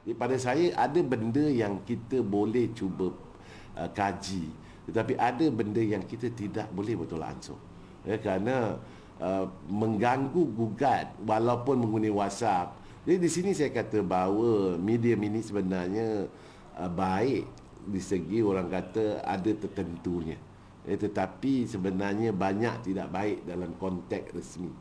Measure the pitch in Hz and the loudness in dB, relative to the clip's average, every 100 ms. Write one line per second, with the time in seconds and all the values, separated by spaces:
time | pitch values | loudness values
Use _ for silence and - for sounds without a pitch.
0 | - 117 123 127 123 139 175 175 131 156 | -6 -4 0 0 2 2 2 4 2 4
1 | 147 123 113 123 151 127 104 95 - 117 | 2 2 2 2 4 4 2 -2 -2 -4
2 | 117 131 104 101 107 117 120 120 95 85 | 0 0 2 2 2 2 0 0 -4 0
3 | 92 - - - - - - - 87 - | -2 -2 -16 -18 -18 -18 -14 -8 -6 0
4 | 101 92 - 95 80 - - - - 98 | 0 0 -6 -6 -6 -10 -18 -14 -4 -2
5 | 110 - 120 127 160 113 104 110 110 104 | 0 2 2 4 2 2 0 2 2 0
6 | 92 117 120 120 104 104 104 92 104 107 | -2 -6 -6 -4 -4 -4 -6 -4 -2 -2
7 | 80 80 67 67 - 67 - - - - | -4 -4 -6 -8 -12 -14 -14 -18 -18 -12
8 | - 107 104 95 107 131 110 87 - - | -4 -2 2 0 2 2 2 -2 -8 -18
9 | - - 87 95 92 - 73 104 110 110 | -20 -6 -2 0 -2 -6 -6 0 2 4
10 | 120 131 135 170 156 107 113 95 139 101 | 4 4 2 2 2 2 -2 2 2 2
11 | 76 - 107 107 117 120 123 131 113 110 | 0 -8 0 4 4 2 2 2 4 2
12 | 107 101 101 - 113 92 87 - - - | 2 2 0 0 2 2 0 -8 -18 -8
13 | - 185 170 170 185 160 139 117 110 107 | 2 4 4 2 0 2 2 0 2 2
14 | 92 92 92 104 117 110 95 85 95 117 | 4 4 4 4 4 6 4 2 2 4
15 | 117 107 104 107 104 101 92 92 90 104 | 4 4 2 -2 -2 -2 0 0 0 0
16 | 113 107 92 - - - - - 90 87 | 0 0 -4 -8 -20 -20 -18 -8 -4 0
17 | 92 95 123 107 - - - - - 95 | 0 2 2 0 -2 -12 -20 -16 -6 -6
18 | - 95 82 107 107 95 87 92 90 110 | -2 -2 0 2 2 2 0 -2 -2 0
19 | 107 87 - 95 92 104 98 - 85 82 | 0 0 -2 -2 0 0 -4 -6 -6 -4
20 | 92 87 80 76 - - - - - 98 | -2 -2 -2 -8 -12 -20 -20 -16 -6 -2
21 | 104 - 95 - 131 135 113 104 92 92 | -2 0 -2 -2 0 0 0 0 0 0
22 | 101 101 113 98 98 98 117 117 - 95 | 0 2 2 2 0 2 0 -2 -4 -2
23 | 78 90 104 98 - 87 90 82 95 90 | -2 -2 -2 -2 -4 -6 -6 -4 -4 -4
24 | - 104 - - - 80 87 62 | -4 -6 -6 -10 -10 -10 -10 -10